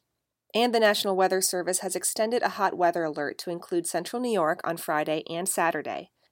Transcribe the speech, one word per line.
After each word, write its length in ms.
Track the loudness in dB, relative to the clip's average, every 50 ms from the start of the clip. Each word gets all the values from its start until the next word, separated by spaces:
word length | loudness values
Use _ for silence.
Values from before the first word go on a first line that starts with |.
| _ _ _ _ _ _ _ _ _ _ 0
And 220 | 2 2 4 4
the 40 | 4
National 360 | 4 4 4 4 0 0 2
Weather 260 | 4 4 4 4 2
Service 380 | 0 0 0 -2 -2 -2 -2 -2
has 160 | -4 -4 -4
extended 480 | -2 -4 -2 -2 0 0 0 0 0 0
a 60 | 0
hot 280 | 0 0 0 0 2
weather 260 | 2 2 2 2 2 -2
alert 360 | -2 -2 -4 -4 -4 -6 -8
to 100 | -8 -8
include 380 | -8 -8 -6 -2 -2 -2 -2
central 340 | 0 -4 -4 -4 -4 -4 -4
New 100 | -2 0
York 300 | 2 2 4 2 2 0 -2
on 140 | -6 -6
Friday 460 | -6 -4 -2 0 0 0 0 -2 -4 -4
and 220 | -6 -6 -4 -4 -2
Saturday. 640 | 0 2 2 2 2 0 -4 -6 -8 -8 -10 -12 _ _ _ _